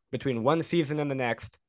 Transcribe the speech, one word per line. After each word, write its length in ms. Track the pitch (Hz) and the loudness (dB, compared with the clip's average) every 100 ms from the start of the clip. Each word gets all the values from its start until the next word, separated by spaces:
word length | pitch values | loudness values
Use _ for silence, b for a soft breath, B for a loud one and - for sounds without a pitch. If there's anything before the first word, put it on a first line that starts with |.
| - | -8
between 320 | 127 139 117 | -4 -2 2
one 180 | 120 165 | 2 2
season 380 | - 175 143 151 | 2 0 2 0
and 100 | 147 | -2
the 40 | |
next, 420 | 135 120 117 - _ | -2 -2 -2 -6 _